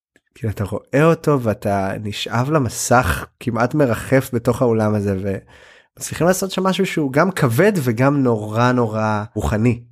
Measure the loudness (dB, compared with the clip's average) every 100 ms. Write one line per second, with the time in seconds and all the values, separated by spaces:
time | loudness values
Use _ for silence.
0 | _ _ _ -8 -6 -4 -4 -6 -2 2
1 | 4 2 2 0 0 -2 0 0 -2 -4
2 | -6 -8 -4 -2 0 0 0 -4 2 2
3 | 2 -2 -8 -10 -6 -2 0 2 0 0
4 | 0 0 0 -2 -2 0 2 2 2 0
5 | 0 -2 -4 -6 -10 -20 -20 -20 _ -14
6 | -10 -2 0 0 -2 -4 -2 0 -2 -2
7 | -2 2 0 2 0 4 2 2 0 2
8 | 2 2 2 0 -2 0 2 2 0 0
9 | -2 -2 -4 -4 -2 2 2 0 -4